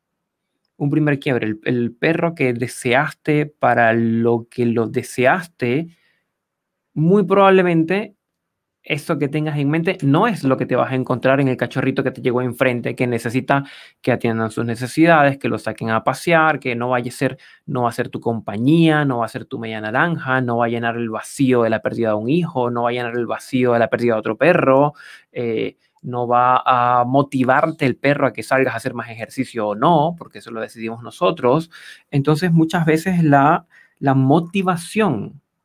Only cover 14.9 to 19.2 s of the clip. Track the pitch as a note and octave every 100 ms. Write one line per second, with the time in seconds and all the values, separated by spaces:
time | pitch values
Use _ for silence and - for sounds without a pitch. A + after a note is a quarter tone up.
14.9 | - E3 D#3+ C#3+ C#3 A#2+ A2 - G#2+ A2+
15.9 | A2+ C3+ C3 - E3 D#3+ C#3+ C3+ A#2 B2
16.9 | B2 B2 - C3+ C3+ - _ - C3 A#2
17.9 | - A2+ - - A2+ G#2+ G#2 B2+ E3 E3
18.9 | D3+ C#3+ B2